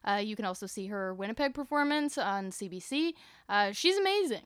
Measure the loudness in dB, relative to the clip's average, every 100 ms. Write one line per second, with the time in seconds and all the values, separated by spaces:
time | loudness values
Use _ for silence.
0 | 0 0 0 -2 -4 -4 -8 -8 -6 -4
1 | -4 -4 -6 -2 -2 -2 -2 2 2 2
2 | 0 0 0 0 -4 -6 -8 -10 -4 0
3 | 0 -2 -18 -20 0 2 2 4 4 4
4 | 4 4 2 -2